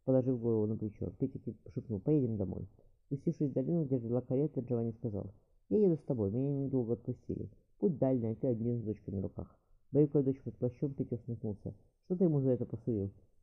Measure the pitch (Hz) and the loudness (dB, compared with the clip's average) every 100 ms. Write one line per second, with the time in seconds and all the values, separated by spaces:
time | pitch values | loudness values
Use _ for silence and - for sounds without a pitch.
0 | - 131 127 127 117 110 107 110 107 - | 2 2 4 0 2 2 2 -2 -4 -6
1 | 95 - 135 - - 110 - - - 104 | -8 -4 -6 -6 -10 -12 -12 -10 -6 -4
2 | 143 151 127 110 92 90 92 - - _ | 2 2 2 0 -2 -4 -10 -14 -20 _
3 | - 139 - - 147 135 131 170 143 131 | -8 -4 -2 -2 -2 0 0 0 2 0
4 | 113 123 123 131 151 139 117 120 117 113 | 0 -2 0 0 0 -2 -2 0 -2 -4
5 | 120 101 98 - _ _ - 202 202 156 | -4 -4 -8 -12 _ _ 0 4 4 4
6 | - 127 98 113 135 139 135 135 110 120 | 0 0 2 2 0 0 0 0 0 -2
7 | - 123 - - - - _ _ 202 131 | -4 -8 -6 -8 -8 -12 _ _ 0 2
8 | 135 131 113 110 135 113 113 120 107 104 | 2 2 0 0 0 0 0 -2 -2 -6
9 | - 98 98 - 90 _ _ - _ 139 | -6 -4 -4 -6 -10 _ _ -20 _ 2
10 | 151 147 135 135 - - 123 - 147 135 | 4 4 0 -2 -8 -4 -4 -2 -4 -4
11 | 131 117 - 117 113 98 - - _ _ | -6 -6 -6 -6 -6 -6 -10 -12 _ _
12 | - 180 185 147 131 123 117 120 - 110 | -6 2 4 4 2 2 -2 -6 -2 -2
13 | 101 - - _ | -2 -6 -20 _